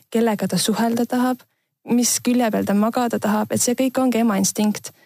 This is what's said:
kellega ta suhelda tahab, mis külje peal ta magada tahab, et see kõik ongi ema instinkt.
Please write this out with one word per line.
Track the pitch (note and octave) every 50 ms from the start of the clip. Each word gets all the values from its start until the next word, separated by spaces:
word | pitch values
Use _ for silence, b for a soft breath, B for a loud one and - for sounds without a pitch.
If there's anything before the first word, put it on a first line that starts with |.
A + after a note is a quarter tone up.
| B B
kellega | - A3+ A#3 A3+ G#3 F#3+ G3 F#3
ta | -
suhelda | F3 - - G3+ G3 A3+ A#3 A#3 A#3 A#3+
tahab, | - B3 B3 B3 B3+ B3+ B3 - _ _ _ _ _ _ _ _
mis | - A3+ A#3+ A#3+ G#3+ - -
külje | - B3 B3 B3 B3 A3
peal | G3+ G3 G3
ta | G3 G3
magada | G3+ G#3 A#3 A#3 B3+ B3 A#3 A#3 G#3
tahab, | - G#3 G#3 G#3+ G#3+ G#3+ -
et | A3
see | - B3 B3
kõik | - C4 C4 - C4
ongi | C4 B3+ A#3 A3+
ema | A#3 A#3 G3+
instinkt. | G3 G3 - - - G#3+ G#3+ G3+ - - - b b b